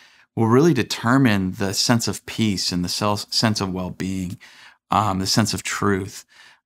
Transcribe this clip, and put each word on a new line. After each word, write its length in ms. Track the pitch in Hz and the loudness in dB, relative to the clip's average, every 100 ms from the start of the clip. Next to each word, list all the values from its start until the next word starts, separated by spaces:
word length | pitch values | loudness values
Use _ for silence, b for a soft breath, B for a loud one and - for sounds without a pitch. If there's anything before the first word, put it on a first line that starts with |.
| b b b | b b b
will 140 | - 110 | 0 4
really 240 | 123 170 | 6 6
determine 800 | 131 95 - 113 135 131 101 92 | 4 0 -2 2 4 4 2 0
the 220 | 95 98 | -2 -4
sense 340 | 98 - 117 - | 0 2 2 0
of 160 | 92 | -6
peace 480 | - - 110 92 - | -6 -2 0 0 -2
and 100 | 90 | -2
the 60 | 90 | -4
self, 420 | - 104 104 - | -2 -2 -2 -4
sense 280 | - 117 107 | -2 0 0
of 100 | 98 | -2
well-being, 680 | 92 90 - 95 95 90 - B B B B - | -4 -8 -6 -6 -6 -6 -10 B B B B -2
um, 280 | 95 104 95 | 0 0 0
the 80 | 95 | 0
sense 260 | - 104 | 0 0
of 100 | 95 | -2
truth. 600 | - - 101 95 92 - - b b b | -6 -2 0 0 -4 -12 -20 b b b